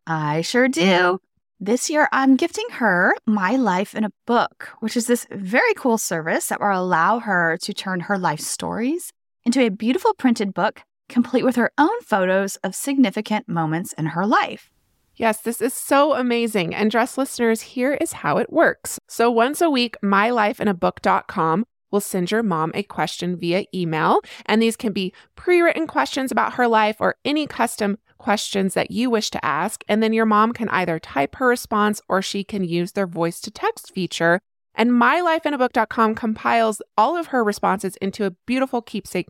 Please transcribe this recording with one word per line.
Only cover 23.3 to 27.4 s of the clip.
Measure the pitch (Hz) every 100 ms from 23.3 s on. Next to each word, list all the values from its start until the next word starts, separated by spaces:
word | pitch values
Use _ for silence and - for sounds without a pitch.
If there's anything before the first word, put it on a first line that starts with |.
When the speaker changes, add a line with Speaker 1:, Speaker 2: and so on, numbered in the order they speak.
| 175
Speaker 2:
via | 170 180 -
email. | 185 170 156 165 330 - - -
And | 214
these | 226 226
can | 226
be | 196 185 - _ -
pre-written | - 359 339 - 320
questions | 302 269 285 262
about | 220 220
her | - 240
life | 220 214 220
or | 185 -
any | - 302